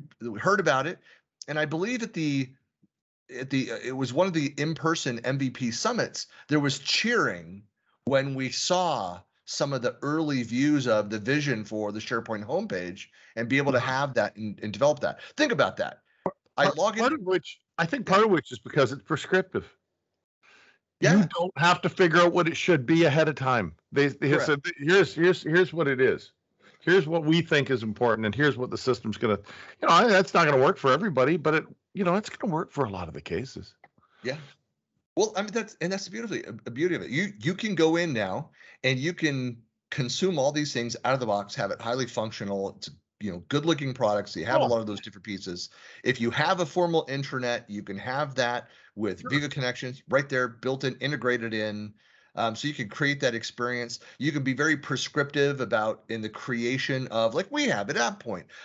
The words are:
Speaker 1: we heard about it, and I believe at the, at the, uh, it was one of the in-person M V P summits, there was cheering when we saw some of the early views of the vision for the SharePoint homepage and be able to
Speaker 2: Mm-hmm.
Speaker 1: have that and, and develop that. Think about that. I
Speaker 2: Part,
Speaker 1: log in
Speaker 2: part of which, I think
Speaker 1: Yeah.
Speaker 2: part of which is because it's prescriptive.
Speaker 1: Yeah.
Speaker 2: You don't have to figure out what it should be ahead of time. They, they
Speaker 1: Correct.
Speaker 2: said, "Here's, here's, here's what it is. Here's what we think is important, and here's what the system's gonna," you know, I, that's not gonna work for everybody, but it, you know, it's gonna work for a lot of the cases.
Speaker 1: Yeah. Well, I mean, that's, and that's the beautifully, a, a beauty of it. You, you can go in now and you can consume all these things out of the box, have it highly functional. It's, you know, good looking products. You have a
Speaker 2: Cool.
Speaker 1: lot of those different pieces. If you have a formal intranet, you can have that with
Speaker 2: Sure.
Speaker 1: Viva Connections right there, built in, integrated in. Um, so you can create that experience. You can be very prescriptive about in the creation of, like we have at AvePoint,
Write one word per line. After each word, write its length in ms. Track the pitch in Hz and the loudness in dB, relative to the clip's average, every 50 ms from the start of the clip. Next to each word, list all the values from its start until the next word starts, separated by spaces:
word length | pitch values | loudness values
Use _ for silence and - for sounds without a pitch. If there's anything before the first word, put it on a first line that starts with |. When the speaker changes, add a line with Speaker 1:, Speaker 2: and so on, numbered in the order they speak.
| 139 - _ _ 117 | -8 -16 _ _ -10
Speaker 1:
we 180 | 120 113 - | -10 -8 -2
heard 200 | - 180 202 202 | 2 2 2 4
about 260 | 180 156 139 131 139 | 4 4 2 2 0
it, 120 | 160 185 - _ _ - _ _ _ _ _ - | -2 -6 -8 _ _ -20 _ _ _ _ _ -10
and 120 | - 147 156 | -6 -2 -2
I 80 | 151 | -2
believe 360 | 147 151 160 185 226 247 233 226 | -2 -2 -2 -2 -4 -4 -4 -6
at 120 | 226 - | -6 -4
the, 340 | 175 160 147 143 139 131 131 - _ _ _ _ _ _ _ _ _ _ _ _ _ _ - 131 123 | -2 -2 0 0 0 -2 -4 -8 _ _ _ _ _ _ _ _ _ _ _ _ _ _ -16 -12 -12
at 120 | 127 135 | -6 -2
the, 220 | 139 135 127 - 113 | -2 -2 0 -2 -4
uh, 60 | 107 110 | -6 -6
it 80 | 123 131 | -6 -4
was 220 | 131 135 117 120 | -4 -4 -2 0
one 120 | 147 - | 0 0
of 60 | - 170 | 2 0
the 220 | 160 143 135 - | 0 -2 -2 -2
in-person 600 | - 143 160 165 - - 160 165 160 - 139 120 110 - | -4 -4 -4 -4 -2 0 0 0 0 -2 -4 -4 -4 -2
M 100 | 123 135 | -2 -2
V 140 | 139 135 127 | -2 -2 -4
P 200 | - - 131 117 | -4 -4 -4 -4
summits, 580 | 113 - - 220 247 208 127 - - - - - - - - - | -2 -2 -2 -2 0 0 -2 -4 -6 -10 -14 -14 -18 -20 -4 0
there 120 | 151 151 | 0 2
was 180 | 143 139 139 - | 2 0 -2 -2
cheering 840 | - - - - - 226 240 214 156 120 95 87 82 82 92 101 104 _ _ _ _ _ _ _ _ | -4 -2 -2 0 0 2 2 2 2 0 -2 -6 -10 -14 -18 -18 -20 _ _ _ _ _ _ _ _
when 280 | - 139 135 135 139 135 | 0 0 2 2 0 -2
we 140 | 131 131 123 | -4 -4 -4
saw 720 | - - - - 180 180 185 170 147 120 98 87 87 87 - _ _ _ _ - | -4 -4 -2 0 2 2 2 2 0 -2 -2 -6 -8 -10 -14 _ _ _ _ -12
some 220 | - - 151 143 139 | -4 -2 -2 -2 -2
of 80 | 127 | -2
the 160 | 117 120 - - 135 | -2 -4 -4 -4 -4
early 400 | 143 147 160 165 147 143 127 120 | -2 -2 0 0 0 0 -2 -2
views 440 | 98 117 123 139 147 151 143 123 | -2 0 2 2 4 4 2 4
of 220 | 123 110 107 104 104 | 4 2 2 2 0
the 100 | 110 107 | -4 -4
vision 460 | 101 113 139 151 143 143 123 110 107 | -2 0 0 0 0 0 -2 -2 -4
for 260 | - 110 107 107 104 | -6 -6 -4 -4 -4
the 80 | 101 107 | -6 -6
SharePoint 460 | 107 - 123 113 117 117 113 104 104 | -6 -4 -4 -4 -4 -4 -8 -8 -6
homepage 600 | 110 139 185 220 202 104 90 90 90 92 101 - - _ _ - - _ | -4 -4 -4 -4 -4 -6 -6 -6 -8 -10 -12 -16 -20 _ _ -20 -12 _
and 120 | 113 117 117 | -6 -2 0
be 80 | 131 | 2
able 160 | 139 143 139 131 | 2 2 2 2
to 60 | 120 | 2
Speaker 2:
Mm-hmm. 80 | 117 131 | 2 0
Speaker 1:
have 240 | 131 135 143 139 120 | 0 0 -2 0 0
that 240 | 117 104 101 - | 0 0 -2 -4
and, 240 | 104 110 107 95 - - | -6 -8 -8 -8 -8 -8
and 120 | 107 98 | -8 -2
develop 260 | 101 139 147 151 139 | 2 2 2 2 2
that. 200 | - 78 - - - - - - | -2 -4 -4 -6 -12 -10 -2 0
Think 140 | 302 285 233 | 0 2 2
about 260 | 143 123 92 - - | 2 2 2 0 -4
that. 240 | 87 - - - _ _ _ _ _ - - _ _ _ _ - | -6 -8 -8 -12 _ _ _ _ _ -8 -8 _ _ _ _ 2
I 60 | 143 | 2
Speaker 2:
Part, 120 | 147 139 | 2 4
Speaker 1:
log 200 | - 185 220 202 | 2 2 0 2
in 40 | 220 | 2
Speaker 2:
part 120 | 226 - - | 2 2 0
of 80 | 269 185 | 0 0
which, 360 | 180 185 175 - - - - _ _ _ - | 0 0 0 -2 -4 -12 -18 _ _ _ -4
I 80 | 175 | -2
think 200 | 165 - 285 175 | -2 -2 -4 0
Speaker 1:
Yeah. 80 | 147 185 | 4 6
Speaker 2:
part 120 | 196 220 | 6 6
of 40 | 226 | 6
which 220 | 190 156 - - 123 | 4 2 2 -2 -10
is 60 | - | -14
because 340 | - - - 151 135 107 135 | -12 0 4 4 4 4 2
it's 100 | 143 - | -2 -4
prescriptive. 600 | - 160 139 - - 180 185 185 185 - 101 - - _ _ _ _ _ _ _ _ _ _ _ _ _ _ _ _ - _ _ _ _ _ _ _ _ _ | -4 -4 -4 0 2 2 2 2 0 -4 -6 -6 -6 _ _ _ _ _ _ _ _ _ _ _ _ _ _ _ _ -20 _ _ _ _ _ _ _ _ _
Speaker 1:
Yeah. 160 | 170 - 170 | 4 6 6
Speaker 2:
You 80 | 214 185 - - - | 6 6 4 0 -2
don't 180 | 175 185 - | -4 -4 -2
have 240 | 135 156 175 180 180 | 2 4 4 4 4
to 80 | - 170 | 2 -2
figure 300 | - - 190 170 156 175 | 2 4 4 6 8 6
out 160 | 175 175 165 | 6 6 6
what 120 | 180 175 | 4 2
it 120 | 160 147 - | 2 0 0
should 260 | - - 175 147 120 | 2 4 4 4 4
be 200 | 117 165 165 165 | 4 4 6 6
ahead 220 | 156 135 160 156 | 6 6 4 4
of 100 | 156 143 | 2 0
time. 380 | - 135 131 127 117 98 80 82 - _ _ | 0 0 0 2 2 0 -2 -6 -12 _ _
They, 180 | - 139 143 143 | 0 2 2 2
they 240 | - - - 139 143 | 0 0 0 2 2
Speaker 1:
Correct. 120 | - - | 2 2
Speaker 2:
said, 160 | - 147 139 - 175 175 | 2 0 0 -2 -6 -8
"Here's, 380 | - 139 151 185 202 175 - - | -4 2 4 6 6 6 4 2
here's, 280 | 151 165 180 180 - - | 2 4 4 4 2 0
here's 300 | 156 156 180 185 - - | 2 4 4 4 2 0
what 160 | 165 160 139 | 0 0 0
it 100 | 135 123 | 2 4
is. 340 | 131 113 90 - - - _ _ _ _ _ _ _ - _ _ | 4 4 2 0 -4 -12 _ _ _ _ _ _ _ -20 _ _
Here's 260 | - 165 175 196 156 | 2 4 4 4 4
what 180 | 151 165 170 151 | 2 0 0 2
we 160 | 151 160 170 | 4 4 4
think 300 | 165 165 160 147 135 127 | 4 4 2 2 2 2
is 120 | 135 117 113 | 0 0 -2
important, 440 | 110 104 - 123 120 110 110 110 | -4 -2 2 2 2 2 2 0
and 80 | 107 92 | 0 0
here's 240 | 127 147 147 - 120 | 2 2 2 2 0
what 120 | 123 - | -4 -6
the 60 | - | -6
system's 400 | 110 - 131 123 120 - 113 104 | -2 0 0 0 0 -2 -6 -4
gonna," 220 | - - 110 104 95 - - - - - - - _ | -2 0 0 0 0 -2 -8 -20 -20 -20 -20 -10 _
you 80 | - - | 2 4
know, 60 | 170 | 6
I, 140 | 170 220 240 | 6 8 8
that's 260 | 202 185 190 185 - | 6 6 4 4 4
not 100 | 185 170 | 4 6
gonna 180 | 147 143 127 131 | 6 6 6 6
work 140 | 156 196 | 6 4
for 160 | - - 135 131 | 4 4 4 4
everybody, 460 | 156 220 214 143 127 127 139 170 180 | 4 2 2 2 4 4 4 4 2
but 160 | 143 160 151 | 2 2 2
it, 100 | 160 - - - - _ _ - | 2 0 -4 -10 -20 _ _ -6
you 100 | 185 196 | -2 0
know, 120 | 175 175 | 2 2
it's 120 | 208 214 - | 0 0 -4
gonna 240 | - - - 226 151 | -8 -6 -4 -2 -2
work 180 | 156 190 - | -2 -4 -4
for 140 | - 143 135 | -2 -2 -2
a 60 | 107 | -2
lot 180 | 98 90 90 80 | -2 -6 -8 -8
of 60 | 82 | -10
the 60 | 85 - | -12 -8
cases. 500 | - 85 90 123 135 - - 90 - - _ - _ _ _ _ _ _ _ - | -6 -4 -4 -4 -6 -10 -14 -16 -16 -20 _ -20 _ _ _ _ _ _ _ -8
Speaker 1:
Yeah. 140 | 123 139 160 143 - - _ _ _ _ _ _ _ _ _ _ _ _ | -8 -8 -8 -12 -20 -20 _ _ _ _ _ _ _ _ _ _ _ _
Well, 160 | 160 208 214 214 | 0 0 2 0
I 60 | 185 208 | -2 -4
mean, 80 | 214 185 | -2 -4
that's, 240 | 233 214 214 - - | -6 -6 -6 -8 -6
and 120 | 165 175 190 | -4 -4 -4
that's 120 | 196 - | -6 -6
the 80 | - 190 | -8 -10
beautifully, 320 | 226 233 214 170 117 - | -10 -8 -8 -8 -8 -8
a, 60 | - 107 104 - | -10 -14 -14 -12
a 40 | - | -10
beauty 240 | 120 127 165 185 170 | -4 -2 -2 -2 -2
of 80 | 113 87 | -4 -4
it. 80 | 78 | -4
You, 220 | 117 156 202 202 - - | -4 -4 -4 -4 -6 -6
you 140 | 107 160 196 | -4 -4 -4
can 200 | 196 220 214 190 | -2 -4 -4 0
go 220 | 160 160 160 160 | 2 2 4 4
in 160 | 170 175 170 135 | 2 0 0 -2
now 380 | 110 101 95 95 123 160 - _ _ - - - _ - | -2 -2 -2 -4 -6 -8 -10 _ _ -20 -20 -12 _ 0
and 160 | 131 131 127 | 0 0 0
you 120 | 135 170 180 | -2 -4 -2
can 440 | - 160 156 139 131 127 127 117 117 _ _ _ _ _ _ | -2 -2 -2 -2 -2 -4 -6 -8 -10 _ _ _ _ _ _
consume 480 | - - 127 120 - - 185 190 180 147 | -6 -4 -4 -4 -2 -2 0 0 2 2
all 140 | 131 143 147 | 0 0 0
these 200 | 151 147 143 - | 0 -2 -2 -2
things 240 | 127 117 117 117 - - | -4 -4 -4 -6 -4 0
out 80 | 120 135 | 0 0
of 60 | 135 | 0
the 80 | 127 | 0
box, 300 | 107 101 101 101 101 - | 0 0 -2 -2 -6 -6
have 160 | - 107 98 - | -4 -4 -4 -4
it 80 | - | -6
highly 260 | - 113 123 135 127 | -4 -4 -4 -2 -4
functional. 720 | 117 - 120 110 113 - - 110 101 101 98 98 95 - | -4 -4 -6 -6 -6 -6 -8 -6 -6 -4 -4 -4 -6 -8
It's, 140 | - - - 71 - _ _ _ _ | -12 -16 -18 -18 -20 _ _ _ _
you 140 | 104 101 87 | -10 -8 -8
know, 100 | 82 85 - | -10 -6 -4
good 180 | 139 147 151 | -2 0 0
looking 260 | 165 165 139 147 135 123 | 0 0 -2 -2 -6 -2
products. 440 | - 123 107 104 101 - - - | 0 0 2 2 0 -2 -4 -8
You 80 | - 147 | -6 -4
have 120 | 117 131 | 0 2
a 20 | 127 | 2
Speaker 2:
Cool. 80 | 120 117 | 2 2
Speaker 1:
lot 120 | 117 113 | 2 0
of 60 | 110 | 0
those 140 | 107 101 98 | -2 -6 -8
different 240 | - 110 98 101 90 | -10 -14 -18 -16 -12
pieces. 460 | 110 101 90 101 95 87 87 - - - - - - - - - | -10 -10 -10 -8 -10 -10 -10 -12 -14 -16 -20 -20 -20 -20 -4 -2
If 160 | 123 123 110 | -2 0 0
you 100 | 117 117 | -2 -2
have 300 | 104 123 151 165 190 180 | 0 0 0 2 2 0
a 60 | 175 | -2
formal 380 | 139 - 180 175 170 165 160 - | -2 0 0 0 2 2 0 0
intranet, 580 | - 135 139 135 - 143 131 123 123 120 117 - | 0 -4 -6 -6 -6 -6 -4 -2 -2 -2 -4 -6
you 160 | - 101 101 98 | -8 -10 -10 -8
can 160 | 101 98 98 | -8 -10 -8
have 380 | - 123 127 139 151 143 131 | -6 -6 -4 -4 -4 -2 -2
that 320 | 131 123 120 120 120 - - - - - - _ | 0 0 0 0 -4 -6 -10 -16 -20 -20 -18 _
with 280 | 101 107 104 90 - - | -4 -4 -4 -4 -6 -6
Speaker 2:
Sure. 80 | 123 | -2
Speaker 1:
Viva 180 | 131 147 147 139 | -2 -2 -2 -2
Connections 560 | 139 143 127 123 120 - - 123 127 - - - | -4 -4 -2 -2 -4 -4 -8 -10 -10 -12 -4 0
right 200 | 127 139 143 139 | 0 0 2 2
there, 180 | 135 127 127 | 0 0 0
built 380 | 120 117 113 - 127 131 135 143 | -2 -4 -6 -4 -4 -4 -2 -2
in, 100 | 131 127 - | -4 -4 -4
integrated 520 | 123 139 151 131 113 123 123 120 113 113 110 | -4 -4 -4 -2 0 0 0 0 -2 -4 -4
in. 400 | 110 107 107 104 104 104 107 107 _ _ _ _ _ _ _ - | -4 -4 -4 -4 -6 -10 -12 -14 _ _ _ _ _ _ _ -6
Um, 200 | - 117 113 110 | -4 -2 -2 -2
so 140 | 110 - 147 | -4 -6 -6
you 60 | 151 | -6
can 140 | - 120 101 | -6 -8 -8
create 300 | - - 151 139 143 139 | -4 -2 0 0 0 0
that 140 | 143 127 113 | 0 0 0
experience. 640 | 113 - - - - 120 123 123 120 120 117 117 - - - - - | -2 -6 -8 -6 -6 -4 -4 -4 -4 -6 -8 -10 -14 -16 -20 -10 -4
You 120 | 131 156 | -4 -2
can 140 | 143 147 135 | -2 -2 -2
be 80 | 131 127 | -2 0
very 240 | 127 147 160 156 | 0 0 0 0
prescriptive 840 | 143 - - 139 127 - - - 143 143 139 - 147 139 143 143 131 | -2 -2 -4 -4 -4 -4 -4 -2 -2 -2 0 0 2 2 2 2 -2
about 440 | 127 101 117 110 107 110 107 - _ - | -2 -2 0 0 0 -2 -4 -6 _ -8
in 120 | 113 113 | -8 -6
the 80 | 107 107 | -6 -8
creation 800 | - - - - 123 117 117 120 131 131 - - 135 131 131 - | -10 -10 -8 -6 -4 -2 -2 -2 -2 -2 -2 -2 -4 -4 -4 -4
of, 260 | 110 113 113 113 113 | 0 0 0 0 0
like 160 | 156 190 - | -2 -4 -2
we 140 | 285 294 285 | -2 -2 0
have 260 | 240 139 104 101 101 | 0 0 -2 -2 -4
at 60 | 156 | -2
AvePoint, 480 | 214 - 214 202 - - - 101 87 - - - - | -2 -2 -2 -2 -6 -8 -10 -10 -10 -10 -14 -20 -20